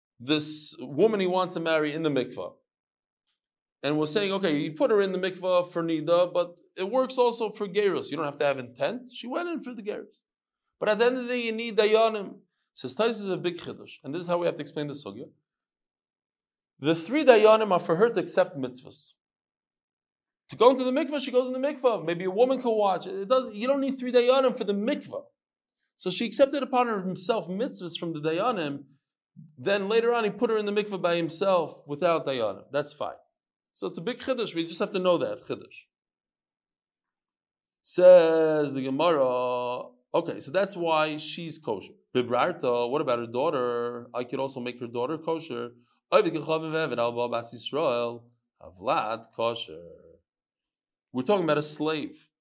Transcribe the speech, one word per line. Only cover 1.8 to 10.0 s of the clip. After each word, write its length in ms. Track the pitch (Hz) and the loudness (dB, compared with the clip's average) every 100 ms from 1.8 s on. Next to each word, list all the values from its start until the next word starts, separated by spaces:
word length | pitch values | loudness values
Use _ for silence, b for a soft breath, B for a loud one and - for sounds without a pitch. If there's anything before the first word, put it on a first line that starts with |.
| 151 | 0
in 100 | 151 | 0
the 60 | 160 | 0
mikvah? 420 | 131 123 98 87 - _ _ _ _ _ _ _ _ _ _ _ _ | 0 -2 -6 -12 -14 _ _ _ _ _ _ _ _ _ _ _ _
And 120 | 139 151 | -2 0
we're 100 | 151 | 0
saying, 260 | 208 202 | 0 0
"Okay, 240 | 190 190 147 | 0 0 0
you 160 | 160 | -2
put 180 | 156 262 | 0 2
her 100 | 208 | 4
in 120 | 196 | 2
the 60 | 180 | 0
mikvah 520 | 185 185 185 180 175 | -4 -4 2 2 2
for 120 | 170 | -2
nida, 480 | 165 160 156 170 180 | -2 -2 2 4 4
but 260 | 180 170 - _ - | 0 -2 -8 _ -8
it 140 | 190 | -2
works 260 | 254 262 254 | 0 0 2
also 320 | 240 226 220 | 2 0 -4
for 200 | - 208 | -4 -4
gerus. 420 | 190 202 156 - | 0 0 0 -4
You 60 | 147 | -4
don't 100 | 143 | -4
have 120 | 143 | 0
to 60 | |
have 140 | 143 131 | 0 0
intent." 520 | 123 123 143 247 - | -6 -4 -4 -4 -12
She 160 | - 233 | -14 -8
went 200 | 311 349 | -6 -6
in 120 | 302 | -8
for 120 | 240 | -10
the 100 | 240 | -12
gerus. 360 | 208 - | -10 -10